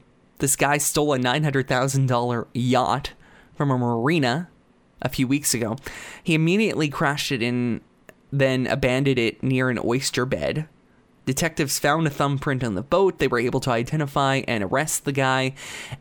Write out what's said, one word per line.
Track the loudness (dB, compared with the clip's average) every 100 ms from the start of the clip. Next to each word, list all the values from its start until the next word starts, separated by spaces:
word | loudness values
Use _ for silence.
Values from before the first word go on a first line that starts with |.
| -12 _ _ -4
This | -2 0
guy | 2 2
stole | 0 0 2
a | 2
nine | 2 2 2
hundred | 0 0
thousand | 0 2 2 2
dollar | 2 0 -2 -4
yacht | -2 2 2 2 0 -4 -14 -20 -20 -14 -4
from | 0
a | 0
marina | 0 0 2 2 2 0 -4 _ _ _ _ -8
a | -6
few | -2 0
weeks | 0 0
ago. | -2 -2 -4 -8 -16 -16 -10
He | 0
immediately | 2 4 2 2 0 -2
crashed | 0 0 0 -2
it | -2
in, | 0 0 -2 -4 -8 _ -20 -20 -6
then | 0 2 2 0
abandoned | 0 0 2 2 2
it | 0 0
near | 0 0 0
an | 0
oyster | 0 -2 -2 -2 -2
bed. | -2 -2 -4 -6 _ _ _ _ _ -6
Detectives | -2 -2 0 -2 0
found | 2 2 0
a |
thumbprint | 0 0 0 -2 -2
on | -2 -4
the |
boat | 0 2 2 2
they | 0
were | 2
able | 0 0
to | 0
identify | 0 0 -2 -2 0 2 2 0
and | -2
arrest | 0 0 -2 -2 -4
the |
guy, | 0 2 2 0 -4 -12 -14 -14 -10